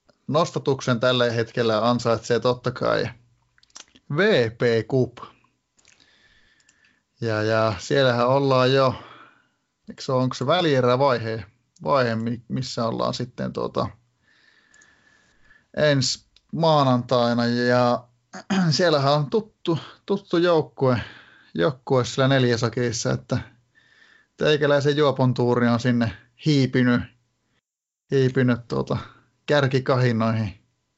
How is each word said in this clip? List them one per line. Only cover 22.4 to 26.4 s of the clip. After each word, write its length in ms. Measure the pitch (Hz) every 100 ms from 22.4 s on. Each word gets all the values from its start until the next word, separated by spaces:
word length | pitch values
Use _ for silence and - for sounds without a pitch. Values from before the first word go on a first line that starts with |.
| 123 113 117 123 120 113 131
että 260 | 131 - 127 - _ _ _ _ _ _ _ _ -
teikäläisen 600 | 151 147 143 143 143 147
juopon 380 | 143 131 127
tuuri 340 | 123 120 120 120
on 120 | 117
sinne 320 | 123 120 113 - _ _